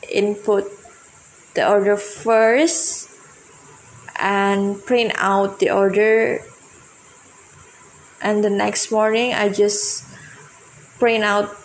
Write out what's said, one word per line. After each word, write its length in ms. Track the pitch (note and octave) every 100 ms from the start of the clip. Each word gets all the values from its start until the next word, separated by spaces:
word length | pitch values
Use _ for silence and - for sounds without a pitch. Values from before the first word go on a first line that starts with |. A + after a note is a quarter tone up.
| -
input 600 | - G#3 G3+ - G3+ G3+ - - - - - - - -
the 160 | - G#2
order 280 | G3+ G3 G3+
first 1120 | - - A3+ A3+ A3 A#3+ E4 - - - - - - - - - - - - - - -
and 680 | F#3+ G3+ G3 G3 G3 G3+ -
print 280 | B3 A3+ -
out 440 | F#3+ G3 G3 G3
the 100 | -
order, 720 | G3 G3 G3 G#3+ A3 A3+ - - - - - - - - - - - - - - - - - - -
and 220 | - G#3
the 60 | G#3
next 420 | G3+ G#3 G#3 -
morning 420 | A3 G#3+ A3 B3
I 160 | - G#3
just 560 | G3+ G#3 G#3 - - - - - - - - - - - -
print 260 | A#3+ A3+
out 320 | G#3 G#3 G#3 -